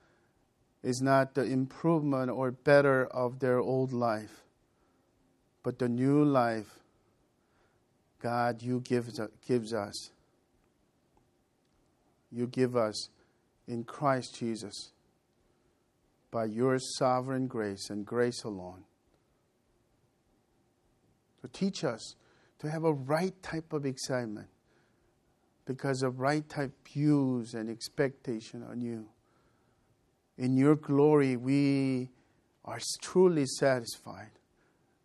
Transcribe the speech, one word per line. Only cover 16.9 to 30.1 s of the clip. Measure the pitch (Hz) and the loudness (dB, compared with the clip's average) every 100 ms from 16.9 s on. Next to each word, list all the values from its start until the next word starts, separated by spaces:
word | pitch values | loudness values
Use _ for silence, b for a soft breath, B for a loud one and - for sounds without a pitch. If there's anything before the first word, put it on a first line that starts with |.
| - 135 127 127 131 127 | -2 0 0 -2 -4 -4
grace | 120 104 98 - | -4 -4 -4 -8
and | 104 104 | -8 -4
grace | 117 120 117 | 0 0 -2
alone. | 117 98 90 92 - _ _ _ _ _ _ _ _ _ _ _ _ _ _ _ _ _ _ _ _ _ _ _ _ _ | -10 -10 -12 -16 -20 _ _ _ _ _ _ _ _ _ _ _ _ _ _ _ _ _ _ _ _ _ _ _ _ _
To | 123 | -14
teach | - 196 - | -2 -2 0
us | 151 113 - - b b b b | -4 -4 -10 -18 b b b b
to | 151 | -6
have | 160 | 0
a | 160 | 2
right | 143 131 156 185 - | 2 2 0 0 -4
type | - 160 160 | -10 -8 -6
of | 156 139 | -4 -4
excitement | 127 - 127 117 104 104 _ _ _ _ _ _ _ _ _ _ _ | -6 -4 -4 -4 -8 -14 _ _ _ _ _ _ _ _ _ _ _
because | - 131 139 131 | -10 -6 -4 -2
of | 131 127 | -2 -2
right | 135 151 151 | 0 0 -2
type | 151 135 - - | -6 -6 -8 -12
views | 143 151 147 135 127 110 | -2 2 4 2 0 -4
and | 117 110 | -8 -8
expectation | 113 - - 139 127 - 113 113 120 117 | -8 -8 -2 -2 -2 -8 -8 -8 -16 -12
on | 117 | -8
you. | 120 113 107 _ _ _ _ _ _ _ _ _ _ | -6 -8 -10 _ _ _ _ _ _ _ _ _ _